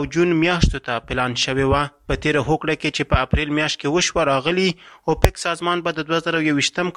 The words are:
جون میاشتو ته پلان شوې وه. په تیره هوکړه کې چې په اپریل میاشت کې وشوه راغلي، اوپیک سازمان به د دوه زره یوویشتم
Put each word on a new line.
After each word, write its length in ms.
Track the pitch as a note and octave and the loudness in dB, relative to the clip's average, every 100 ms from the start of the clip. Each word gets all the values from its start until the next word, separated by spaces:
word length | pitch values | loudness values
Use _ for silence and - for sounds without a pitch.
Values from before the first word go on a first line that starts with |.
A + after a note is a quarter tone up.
| C#3 | 0
جون 260 | D3+ F3 D#3+ | 0 2 4
میاشتو 400 | E3+ F3 E3 C#3 - | 2 4 2 2 -4
ته 160 | A#2 - | -6 -4
پلان 260 | B2+ B2+ B2 | -4 -2 -2
شوې 220 | - C3 C3+ | -2 0 2
وه. 120 | C#3 C#3+ _ - | 2 0 _ -6
په 80 | C#3 | -2
تیره 180 | D3+ D3 B2 | 0 0 0
هوکړه 280 | D#3 D#3 D#3 | -2 0 -2
کې 80 | D#3 - | -2 -4
چې 80 | C#3+ | 0
په 40 | C3+ C3 | 0 2
اپریل 280 | D#3 D3+ D3 | 0 0 0
میاشت 200 | D3+ - | -2 -2
کې 140 | - | 0
وشوه 300 | E3 - F3 D3 | 0 0 0 2
راغلي، 380 | C3+ D3 F3+ F#3+ E3+ - - - | 2 0 0 0 -2 -12 -10 -4
اوپیک 260 | D#3 - - | 2 2 2
سازمان 400 | E3+ E3+ F3 F3 E3+ | -6 -4 -2 -2 -2
به 60 | |
د 160 | D#3 D3 | -4 -2
دوه 120 | D#3+ E3 | -2 0
زره 160 | E3 D#3 | 0 2
یوویشتم 420 | C#3+ - - F3+ | 2 0 -2 -4